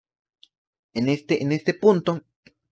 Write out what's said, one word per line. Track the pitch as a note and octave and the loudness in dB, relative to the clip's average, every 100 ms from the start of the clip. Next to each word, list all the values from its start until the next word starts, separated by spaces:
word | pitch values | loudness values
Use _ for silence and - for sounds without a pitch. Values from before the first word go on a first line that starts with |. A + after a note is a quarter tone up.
| _ _ _ _ _ _ _ _ _ | _ _ _ _ _ _ _ _ _
En | A#2 B2+ | -4 -2
este, | D3 - E3+ | -2 -2 -2
en | C#3+ | 0
este | D3+ F3+ - | -2 -2 2
punto, | G#3 F#3 F3 E3 - _ _ _ _ | 2 2 -2 -6 -10 _ _ _ _